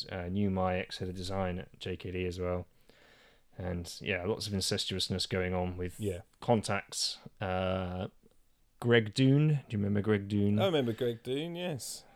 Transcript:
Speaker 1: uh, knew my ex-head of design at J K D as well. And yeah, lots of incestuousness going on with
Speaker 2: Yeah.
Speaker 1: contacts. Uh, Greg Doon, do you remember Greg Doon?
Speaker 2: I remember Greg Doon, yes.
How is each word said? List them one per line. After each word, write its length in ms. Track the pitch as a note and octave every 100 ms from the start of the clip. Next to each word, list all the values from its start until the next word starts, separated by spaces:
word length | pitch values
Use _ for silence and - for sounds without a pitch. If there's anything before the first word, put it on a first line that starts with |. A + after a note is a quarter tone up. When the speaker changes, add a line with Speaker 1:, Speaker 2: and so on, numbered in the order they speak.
| -
Speaker 1:
uh, 120 | F#2 F2
knew 220 | G2 G2+
my 260 | F#2+ F#2 F#2
ex-head 300 | - - F#2
of 80 | F#2
design 420 | F2+ G2 F#2 F2+
at 220 | - -
J 160 | - F2+
K 160 | -
D 140 | F2+ F2+
as 120 | F2
well. 280 | F2+ F2+ F2+ _ - - - - - _ _ -
And 340 | F2+ F2 E2+ -
yeah, 240 | - F#2 F#2
lots 200 | - G#2
of 60 |
incestuousness 720 | G2 - G2 - F#2+ - F#2 -
going 280 | F#2+ F2+ F#2
on 200 | F2+ F2+
with 200 | F2+ -
Speaker 2:
Yeah. 200 | G#2 F2 - _
Speaker 1:
contacts. 760 | - A2+ - G2 - - - - - -
Uh, 640 | G2 F#2 F#2 F#2+ F#2 F2+ F#2+ - - _ _ _ _ _
Greg 340 | B2 A#2+ G#2+
Doon, 340 | A#2 C3+ C#3+ D3+
do 80 | D3 -
you 80 | G#2+
remember 220 | G2+ G#2
Greg 260 | G2+ G#2 G2+
Doon? 320 | G#2 G2+ G#2
Speaker 2:
I 60 | F#3+
remember 280 | D#3 A#2+
Greg 300 | A2+ B2 A2+
Doon, 320 | B2 C#3 E3 E3+
yes. 480 | F3+ B2+ - - -